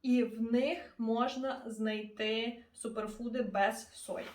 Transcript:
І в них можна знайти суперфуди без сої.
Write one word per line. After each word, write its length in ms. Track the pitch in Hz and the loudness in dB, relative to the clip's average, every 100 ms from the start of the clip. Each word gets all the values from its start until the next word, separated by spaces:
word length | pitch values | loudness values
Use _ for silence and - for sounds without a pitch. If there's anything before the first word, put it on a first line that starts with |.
І 220 | 262 247 | 4 4
в 280 | 214 220 226 | 4 0 2
них 420 | 233 277 349 - - | 4 4 0 -6 -4
можна 640 | 226 226 247 262 262 247 233 | 0 2 2 0 -4 -4 -8
знайти 960 | 214 220 214 214 - 220 220 233 240 - | -2 -2 0 -6 -4 -2 0 -2 -6 -16
суперфуди 680 | - 226 220 214 - 240 240 | -10 -8 -4 -6 -6 -4 -2
без 460 | 208 196 202 226 - | 0 4 2 2 -10
сої. 340 | - - - - | -14 -8 -6 -6